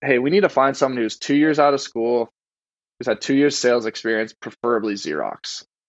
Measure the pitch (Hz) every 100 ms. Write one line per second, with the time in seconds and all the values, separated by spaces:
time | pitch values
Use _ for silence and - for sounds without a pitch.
0 | 135 127 135 185 185 - 135 135 135 123
1 | 110 - - 143 156 151 143 139 - 120
2 | 117 120 117 _ _ _ _ _ _ _
3 | - 107 - 139 143 143 123 120 113 -
4 | 113 110 110 - - - 120 117 107 101
5 | 82 76 53 - - - - _